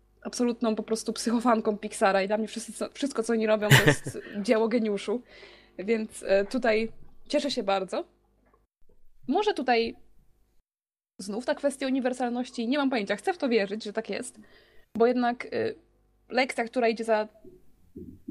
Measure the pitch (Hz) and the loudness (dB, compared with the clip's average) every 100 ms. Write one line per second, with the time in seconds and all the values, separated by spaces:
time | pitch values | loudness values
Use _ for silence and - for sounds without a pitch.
0 | _ _ - - 247 233 233 220 214 220 | _ _ -10 0 0 2 0 0 -2 -4
1 | - 220 - 233 240 220 220 208 214 - | -4 -4 -2 2 4 2 2 -2 -6 2
2 | 208 196 190 214 214 - - - - - | 4 4 2 0 -2 -6 -12 -8 -8 -4
3 | 277 254 226 233 220 214 208 233 208 - | -4 -2 0 2 4 2 6 6 6 2
4 | - - - 208 196 220 226 233 220 202 | -2 -10 -10 -6 2 2 2 0 0 -2
5 | - 240 - - - - - - 190 226 | -4 -6 -6 -20 -20 -20 -18 -10 -2 -2
6 | 220 - - 196 202 254 233 220 226 - | -2 -8 2 2 2 0 2 2 0 -6
7 | - - - 285 285 254 196 196 185 247 | -18 -18 -2 0 0 -2 0 0 -2 -6
8 | 349 _ _ _ _ _ _ _ - - | -8 _ _ _ _ _ _ _ -20 -20
9 | - - - 320 427 392 262 233 233 - | -20 -12 -2 0 2 0 2 2 0 -6
10 | - - _ _ _ _ _ _ _ _ | -18 -20 _ _ _ _ _ _ _ _
11 | _ - 190 208 247 302 285 277 269 262 | _ -14 -8 -6 -2 0 0 -2 0 0
12 | 247 247 247 240 254 - 226 294 277 254 | 0 0 -2 -2 -4 -4 0 2 2 0
13 | 202 202 - 359 277 233 196 220 208 202 | 0 -2 -2 -2 2 2 2 -4 -6 -6
14 | 226 202 254 - - - _ - - - | -6 -6 -8 -14 -20 -20 _ -20 -14 2
15 | 233 247 240 247 - - - - _ _ | 4 4 0 -2 -6 -2 -2 -4 _ _
16 | _ _ _ 240 262 - 233 254 233 220 | _ _ _ 0 0 -2 -4 0 2 0
17 | 226 214 214 - - - - - - - | 2 2 0 -8 -20 -20 -20 -20 -20 -18
18 | - - - | -18 -16 -14